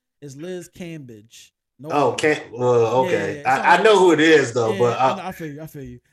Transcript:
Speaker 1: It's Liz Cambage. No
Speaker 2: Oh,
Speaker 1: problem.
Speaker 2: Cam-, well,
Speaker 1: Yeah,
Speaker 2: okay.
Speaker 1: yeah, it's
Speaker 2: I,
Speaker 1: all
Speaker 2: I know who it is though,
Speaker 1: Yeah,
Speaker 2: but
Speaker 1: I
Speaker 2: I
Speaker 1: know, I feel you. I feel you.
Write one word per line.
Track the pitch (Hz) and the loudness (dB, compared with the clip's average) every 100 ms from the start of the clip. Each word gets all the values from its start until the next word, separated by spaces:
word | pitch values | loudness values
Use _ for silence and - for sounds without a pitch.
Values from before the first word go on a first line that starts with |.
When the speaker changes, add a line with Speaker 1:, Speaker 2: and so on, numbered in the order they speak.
| _ _ | _ _
Speaker 1:
It's | 147 139 | -20 -16
Liz | 170 180 175 | -14 -14 -14
Cambage. | - 175 160 131 110 110 - - _ _ _ | -16 -16 -14 -18 -20 -20 -20 -20 _ _ _
No | 127 | -6
Speaker 2:
Oh, | |
Speaker 1:
problem. | 143 139 - | -2 -2 0
Speaker 2:
Cam-, | 156 151 - | -2 -2 -6
well, | 117 123 120 | -4 0 2
Speaker 1:
Yeah, | 113 123 | 2 2
Speaker 2:
okay. | 127 | 0
Speaker 1:
yeah, | 104 98 101 | -2 -4 -6
it's | - | -2
Speaker 2:
I, | 131 131 | 0 2
Speaker 1:
all | 180 | 4
Speaker 2:
I | |
know | 214 202 | 4 6
who | 180 | 4
it | 151 | 4
is | 160 156 127 | 6 4 2
though, | 120 113 | -2 -2
Speaker 1:
Yeah, | 101 | 0
Speaker 2:
but | 120 113 | 0 0
Speaker 1:
I | 131 | -2
Speaker 2:
I | 185 | -2
Speaker 1:
know, | |
I | 180 | -8
feel | 185 160 | -12 -14
you. | 143 | -14
I | 160 | -16
feel | 151 | -16
you. | 131 123 _ | -18 -18 _